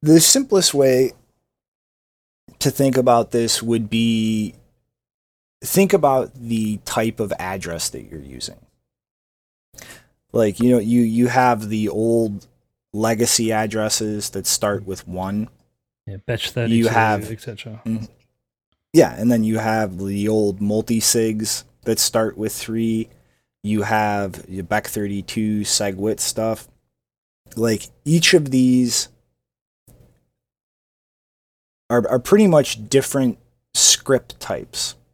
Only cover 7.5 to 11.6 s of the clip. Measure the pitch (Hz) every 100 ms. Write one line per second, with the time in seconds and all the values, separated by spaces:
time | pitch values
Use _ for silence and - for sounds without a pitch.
7.5 | 95 90 82 - 67 50 80 67 64 -
8.5 | - _ _ _ _ _ _ _ _ _
9.5 | _ _ - - - _ _ _ 113 110
10.5 | 95 120 123 107 120 113 113 120 123 127
11.5 | 117